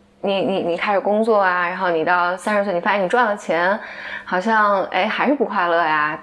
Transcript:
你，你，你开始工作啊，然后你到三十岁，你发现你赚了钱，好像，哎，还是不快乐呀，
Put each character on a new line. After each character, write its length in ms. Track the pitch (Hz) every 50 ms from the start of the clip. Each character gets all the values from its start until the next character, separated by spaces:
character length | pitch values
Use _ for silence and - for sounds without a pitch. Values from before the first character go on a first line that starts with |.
| _ _ _ _
你， 140 | - 202 196
你， 240 | 190 170 175 196 175
你 160 | - 170 165
开 180 | 185 - 214 202
始 60 | 185
工 220 | - 196 208 214
作 160 | 226 233 220 202
啊， 300 | 196 185 180 180 175 175
然 80 | 185
后 140 | 190 190 180
你 140 | 170 160 156
到 300 | 170 180 180 175 175 185
三 200 | 185 - 214 208
十 80 | 202 202
岁， 80 | 202
你 80 | 180 175
发 120 | 175 208
现 120 | 196 208 185
你 40 | 175
赚 180 | 240 247 240
了 100 | 214 208
钱， 420 | 208 - - 165 165 175 185 208 220 - - - - - - - - -
好 160 | - 180 185
像， 420 | 185 226 226 214 208 202 202 190 165
哎， 220 | - - 185 190
还 220 | 220 - - 175 233
是 60 | 294
不 100 | 277 220
快 240 | 202 208 196 175 175
乐 80 | 165
呀， 420 | 170 170 156 156 151 151 151 156 -